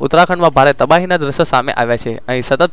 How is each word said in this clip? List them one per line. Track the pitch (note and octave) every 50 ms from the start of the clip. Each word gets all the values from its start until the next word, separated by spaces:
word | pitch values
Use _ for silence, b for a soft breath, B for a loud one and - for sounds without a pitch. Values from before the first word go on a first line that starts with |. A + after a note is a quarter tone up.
ઉત્તરાખંડમાં | C3+ C3+ - D#3+ F3 E3 F3+ F3 F3 D#3+
ભારે | C3+ C3+ C3+ C#3+ C3+
તબાહીના | - - C#3 D#3 F3 F3+ F#3 F3+
દ્રશ્યો | F3 D3+ C#3 C#3 - E3+
સામે | - - B2 B2+ C#3+ -
આવ્યા | - A#2+ A#2 A#2+
છે. | A#2 - A#2+ A2+ - -
અહીં | - B2+ B2+
સતત | A#2+ - C#3 C3+ F3 F3+